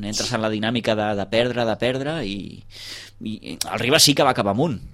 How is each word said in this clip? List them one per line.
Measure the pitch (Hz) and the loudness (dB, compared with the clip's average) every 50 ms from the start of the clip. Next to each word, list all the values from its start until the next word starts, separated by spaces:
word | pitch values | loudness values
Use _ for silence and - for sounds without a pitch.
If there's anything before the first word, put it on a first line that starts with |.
| 104 | -6
Entres | 101 107 - 113 - 127 | -6 -4 -4 -4 -2 -2
en | 113 110 | 0 0
la | 110 107 | 0 0
dinàmica | 107 110 110 123 120 - 117 110 107 | 0 0 0 0 0 2 2 2 2
de, | 107 104 107 101 | 2 0 0 0
de | 98 95 | -2 0
perdre, | - 113 120 123 120 123 117 113 | 2 2 2 2 2 0 0 0
de | 107 | 0
perdre, | - - - 127 131 135 143 160 165 127 | 0 0 0 0 0 -2 -4 -4 -4 -4
i, | 98 101 101 90 - - - - - - - - - - - - - - - | -4 -6 -6 -8 -10 -12 -16 -18 -18 -16 -16 -14 -14 -14 -14 -16 -18 -16 -12
i, | - 110 107 | -10 -8 -8
i | - - 62 80 78 | -8 -10 -10 -8 -8
el | - - 92 110 110 | -6 -4 -4 -2 0
Ribas | 120 143 156 143 | 4 4 6 6
sí | - 143 | 6 6
que | 139 151 | 6 4
va | 135 127 | 4 4
cap | 123 110 101 98 | 2 2 2 2
amunt. | 113 151 175 120 87 - - | 2 2 0 -2 -4 -8 -14